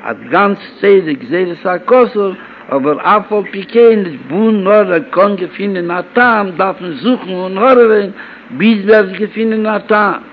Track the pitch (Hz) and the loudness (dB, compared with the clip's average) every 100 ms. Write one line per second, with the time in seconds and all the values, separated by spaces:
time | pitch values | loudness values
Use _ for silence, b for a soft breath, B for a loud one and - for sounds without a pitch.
0 | 113 110 - 170 202 196 - - 202 196 | -10 -10 -2 0 0 -2 -10 -2 2 4
1 | 160 135 120 175 180 170 190 180 - 254 | 2 -8 -4 -4 -4 -6 -6 -6 2 4
2 | 226 208 196 190 B B - 139 139 143 | 4 0 -4 -6 B B -6 -2 0 -2
3 | 175 208 196 208 - 196 180 226 233 220 | 0 0 0 -4 -4 -10 -2 4 4 4
4 | 185 135 131 175 220 214 190 214 196 170 | -2 -8 -6 0 0 2 2 2 2 -2
5 | 139 170 202 196 175 - 202 190 175 175 | -2 0 2 0 -6 -6 -6 -4 -4 -6
6 | 175 240 247 220 196 170 190 180 180 143 | -4 0 2 2 -2 -2 -4 -4 -10 -6
7 | 208 254 180 185 185 190 254 247 226 214 | -2 -2 -4 -8 -6 0 2 4 4 2
8 | 196 - B B B 240 214 214 196 214 | -2 -10 B B B -2 0 2 4 2
9 | 190 185 208 214 226 220 214 208 - 214 | 2 -4 -8 -4 -4 -2 -2 -4 0 0
10 | 202 156 - | 0 -2 -10